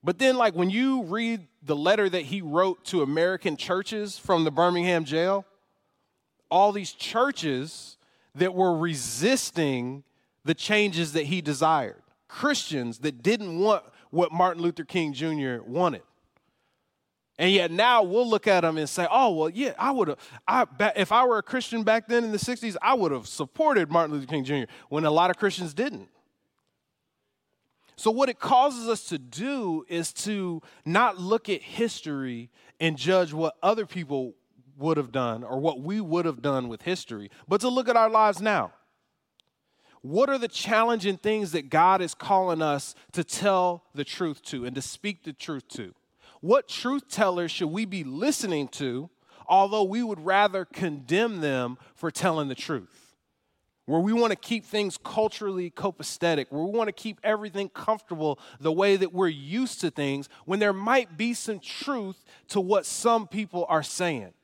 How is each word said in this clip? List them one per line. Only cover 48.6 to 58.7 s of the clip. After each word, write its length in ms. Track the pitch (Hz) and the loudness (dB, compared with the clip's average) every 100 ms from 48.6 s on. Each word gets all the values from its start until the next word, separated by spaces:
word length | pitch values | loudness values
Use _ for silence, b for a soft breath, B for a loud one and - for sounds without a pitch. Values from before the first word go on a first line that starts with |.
| 135 | -4
to, 400 | - 139 123 160 _ b b b | -6 -6 -6 -10 _ b b b
although 380 | 185 196 214 | 4 4 2
we 180 | 196 214 | 0 0
would 240 | 240 196 156 | -4 -6 0
rather 380 | 196 208 190 | 4 4 0
condemn 800 | 180 - 185 147 127 175 233 202 | -8 -6 -6 -6 -2 0 0 -2
them 360 | 151 131 123 127 b _ | -2 -2 -2 -6 b _
for 160 | 165 | -8
telling 360 | - 185 160 143 | -2 0 0 -2
the 80 | 127 | -6
truth? 600 | - 143 92 _ _ _ _ _ _ _ _ _ - | -6 -8 -8 _ _ _ _ _ _ _ _ _ -2
Where 120 | 156 | 0
we 140 | 190 | 2
wanna 240 | 226 233 196 | 2 2 0
keep 260 | - 226 | -4 -6
things 340 | - 214 202 - | -4 -4 -4 -6
culturally 720 | - - 220 - 202 190 175 | -8 -2 -2 -2 -6 -6 -8
copacetic, 760 | - 202 180 151 - 175 156 131 | -4 -6 -6 -12 -2 0 0 -2
where 140 | 147 | -6
we 80 | 170 | -4
wanna 220 | 220 214 | -2 -2
keep 260 | - 220 208 | -4 -10 -6
everything 460 | 214 214 208 185 196 | -2 -2 -2 -6 -6
comfortable 720 | - - 214 _ 165 156 139 B B | -6 -2 -4 _ -4 -4 -4 B B
the 100 | 151 | -2